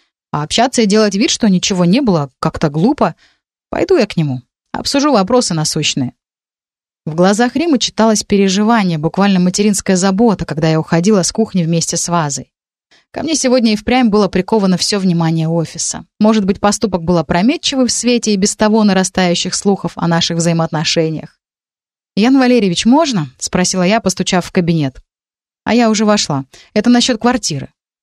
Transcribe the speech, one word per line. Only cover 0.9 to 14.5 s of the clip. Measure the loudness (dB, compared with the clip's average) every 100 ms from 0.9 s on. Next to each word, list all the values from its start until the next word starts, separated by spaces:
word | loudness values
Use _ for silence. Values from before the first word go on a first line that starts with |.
| 2 2
вид, | 0 -2
что | 0 0
ничего | 0 0 0
не | 2 2
было, | 2 0 -2 _
как-то | -6 -2 -2
глупо. | 0 0 2 -2 -2 _ _ _ _ _
Пойду | -6 0 0
я | 0
к | -2
нему. | -4 -4 -10 _ _
Обсужу | -10 -4 -2 0
вопросы | 0 2 0 0
насущные". | -2 -2 -2 -4 -4 -6 -8 _ _ _ _ _ _ _ _ -8
В |
глазах | 0 2 2 0 0
Римы | 0 0
читалось | -2 0 2 2
переживание, | 0 0 2 2 2 2 0 -2
буквально | -2 0 2 2
материнская | 2 2 0 0 0 0
забота, | 0 2 2 0
когда | -4 -2 0
я | 0
уходила | 0 0 2 2
с | 0
кухни | -2 -2 -2
вместе | 0 -2 -2 -4
с | -2
вазой. | -2 -2 -6 -12 _ _ _ _ _ _
Ко | -8
мне | -4
сегодня | -2 2 2 2
и | 0
впрямь | 0 2 2
было | 2 2
приковано | 0 0